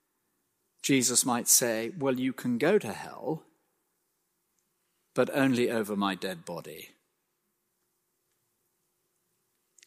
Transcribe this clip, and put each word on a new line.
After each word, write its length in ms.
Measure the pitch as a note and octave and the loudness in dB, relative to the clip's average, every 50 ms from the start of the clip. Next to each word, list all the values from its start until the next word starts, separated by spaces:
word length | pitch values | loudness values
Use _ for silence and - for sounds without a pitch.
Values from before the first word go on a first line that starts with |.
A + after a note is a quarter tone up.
| _ _ _ _ _ _ _ _ _ _ _ _ _ _ _ _ - | _ _ _ _ _ _ _ _ _ _ _ _ _ _ _ _ 0
Jesus 420 | - C#3+ C3 A#2+ A#2 B2 A#2 - | 2 2 4 2 2 2 2 2
might 220 | C3 A#2+ A#2+ G2+ | 2 0 0 2
say, 460 | - - - C3 A#2+ A2+ A2 A2+ A2+ F#3+ | 4 4 4 4 2 0 -2 -4 -6 -6
"Well, 220 | F3+ C3+ C3+ C3 B2+ | -4 -2 0 0 0
you 140 | B2+ C3 B2 | -2 -4 -4
can 260 | - - B2+ A#2+ A#2 | -4 -2 -2 0 2
go 180 | C3+ D#3+ G#3 G#3 | 2 2 2 2
to 120 | - A2 F#2+ | 0 -2 -6
hell, 520 | - - D#2+ B1 - - - D#3 D#3+ - _ _ _ _ _ _ _ _ _ _ _ _ _ _ _ _ _ _ _ _ _ _ _ _ _ _ _ _ _ _ _ _ _ - | -10 -10 -12 -12 -8 -6 -6 -6 -6 -8 _ _ _ _ _ _ _ _ _ _ _ _ _ _ _ _ _ _ _ _ _ _ _ _ _ _ _ _ _ _ _ _ _ -2
but 160 | - B2 A#2 - | 0 0 2 2
only 380 | C#3+ C3+ C3+ B2+ A#2+ B2 G#2+ | 2 2 4 4 2 2 2
over 240 | A#2+ A2+ G#2+ G2 G#2 | 2 0 -2 -2 -2
my 220 | G2 G2+ G2 F#2+ | -2 0 0 -2
dead 280 | F#2 - F#2+ F2+ E2 E2 | -2 -4 -6 -6 -8 -10
body." 440 | - F2 D#2+ D2+ - D#2 D#2+ - - - _ _ _ _ _ _ _ _ _ _ _ _ _ _ _ _ _ _ _ _ _ _ _ _ _ _ _ _ _ _ _ _ _ _ _ _ _ _ _ _ _ _ _ _ _ _ _ _ _ _ _ _ _ _ _ _ _ - | -10 -10 -10 -10 -12 -14 -14 -16 -18 -20 _ _ _ _ _ _ _ _ _ _ _ _ _ _ _ _ _ _ _ _ _ _ _ _ _ _ _ _ _ _ _ _ _ _ _ _ _ _ _ _ _ _ _ _ _ _ _ _ _ _ _ _ _ _ _ _ _ -20